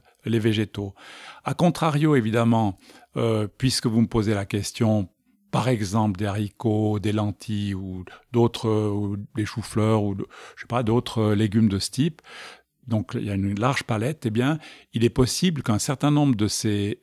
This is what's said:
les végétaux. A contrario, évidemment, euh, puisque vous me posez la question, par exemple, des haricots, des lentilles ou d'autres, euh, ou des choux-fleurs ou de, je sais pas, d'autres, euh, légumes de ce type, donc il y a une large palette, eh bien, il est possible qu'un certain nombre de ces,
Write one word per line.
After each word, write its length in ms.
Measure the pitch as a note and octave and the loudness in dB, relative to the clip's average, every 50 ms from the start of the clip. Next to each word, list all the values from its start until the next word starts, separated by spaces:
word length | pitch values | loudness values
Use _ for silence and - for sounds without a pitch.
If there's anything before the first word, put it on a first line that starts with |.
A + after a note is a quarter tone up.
| - _ _ _ _ | -14 _ _ _ _
les 140 | A2 A2+ A2+ | -2 -2 2
végétaux. 560 | G#2+ A#2 G#2+ G#2+ G#2+ - - G2+ G2+ G2 - - - - - - - - - - _ | 2 2 2 2 -2 -2 -4 -8 -8 -8 -10 -16 -20 -20 -20 -20 -20 -20 -20 -10 _
A 80 | C3+ | -6
contrario, 640 | C3 - E3 F3 D#3+ - - D#3+ C#3+ D3 D#3 D#3 D3 | 0 2 2 2 2 2 0 0 2 2 4 4 4
évidemment, 600 | B2+ G#2+ A2+ G#2+ A#2+ A#2 A#2 A#2 A2+ A2 G2+ F#2+ - _ - - - - _ _ B2+ | 4 4 2 2 2 4 4 4 4 2 0 -2 -6 _ -20 -20 -20 -20 _ _ -2
euh, 280 | A#2+ A2+ A2 G#2+ G#2+ G2+ - - | 0 0 0 0 -2 -4 -4 -2
puisque 280 | C3 B2+ - - - | -2 -2 0 0 -2
vous 140 | B2 A2 A#2 | 2 4 4
me 80 | A2+ - | 2 4
posez 240 | - A2+ G2+ G#2+ | 2 0 2 2
la 140 | G#2 G2 G2 | 0 -2 -2
question, 640 | - - G2+ F#2+ - - - A#2+ A2 G#2+ G#2 F#2+ - _ _ _ _ _ _ _ _ | -2 -4 -4 -4 -6 -2 0 2 2 2 2 0 -4 _ _ _ _ _ _ _ _
par 180 | - B2+ A2+ B2+ | -4 -2 0 0
exemple, 500 | B2+ G#2 G#2 F2 G2 A2+ G#2+ G#2 F#2+ F2+ | 0 -2 -2 -2 0 0 0 0 0 -2
des 80 | G#2+ | -4
haricots, 720 | G2+ G2 G#2+ G#2 G2 - - - A2+ G#2+ A2 G#2+ G#2+ G#2 G#2 | -4 -2 -4 -6 -6 -8 -4 -2 0 0 2 0 0 -2 -2
des 140 | F#2 G#2 | -2 -2
lentilles 640 | G#2 G#2+ G#2 G#2 F#2+ - - - G#2+ G2+ G#2 G2+ G2 | -2 0 -2 -4 -6 -8 -8 -6 -4 -4 -2 -4 -4
ou 320 | F#2+ F#2+ F#2+ F#2 F#2 F2+ - - - _ _ | -6 -8 -10 -10 -12 -12 -14 -18 -20 _ _
d'autres, 360 | - A#2 A#2 A#2 - - - A2 | 2 2 2 2 2 -2 -2 0
euh, 200 | G#2+ G#2+ G#2+ G#2 | 0 0 0 -2
ou 260 | G2+ G#2 G#2 G2+ G#2 G2+ G#2 - - | -2 -2 -2 -2 -4 -6 -8 -8 -6
des 80 | G#2+ G#2 | -6 -6
choux-fleurs 580 | - - A2+ - - - A2 G#2+ A2 A2 G#2+ | -4 -6 -8 -10 -4 0 0 2 4 4 2
ou 120 | G#2 G2+ F#2+ | 2 0 -4
de, 120 | G2 - - - - - - - | -6 -8 -10 -14 -20 -20 -20 -18
je 60 | - | -18
sais 40 | - | -10
pas, 160 | - A#2 B2+ | -4 -2 -2
d'autres, 380 | B2 G#2+ A2+ B2 A#2+ - - A2+ | 0 2 0 0 0 -2 -2 0
euh, 140 | G#2+ G#2+ G#2 | 2 2 2
légumes 340 | G2+ A2 G#2 F#2+ A#2 A2+ G#2+ | 2 2 2 2 2 4 4
de 100 | G2 F#2+ | 2 0
ce 120 | - - | -2 -4
type, 320 | - B2+ D3 F3 - - _ - - - - - - - _ _ _ _ _ B2 | -2 -2 0 -2 -2 -6 _ -20 -20 -18 -18 -20 -20 -20 _ _ _ _ _ -2
donc 240 | A2+ G#2+ B2+ - B2 | -2 -2 -2 -4 -6
il 100 | A#2 G#2+ | -6 -4
y 60 | G2+ | -4
a 40 | G2+ | -2
une 260 | G2 G2 G2+ G2+ G2+ | -2 -2 -2 -2 0
large 240 | A#2 C3 C3 - - | 0 0 0 -2 -2
palette, 420 | - A2+ G#2+ A2 C#3+ D#3 - - | -2 -2 -2 -2 -4 -4 -4 -4
eh 40 | A2+ | -2
bien, 280 | G#2 A#2 B2 C#3 D#3+ D#3 - - - - - _ | -2 0 0 0 -2 -2 -6 -14 -20 -20 -20 _
il 120 | - B2+ C3 | 0 2 2
est 60 | - | 2
possible 520 | - - B2+ - - - F3+ F#3 D#3+ C3+ | 4 2 2 2 2 0 0 0 0 0
qu'un 160 | - - G#2 G2+ | 0 0 0 0
certain 320 | - - C3+ - D3 D3 | 0 -2 -2 0 2 2
nombre 240 | D3 D3 D3 C#3 B2 | 4 4 4 4 2
de 140 | G2 G#2+ G2 | 2 0 -2
ces, 520 | - - - A2 G#2 G2+ G2+ G2+ - - | -2 -2 -2 -2 0 0 -2 -2 -4 -6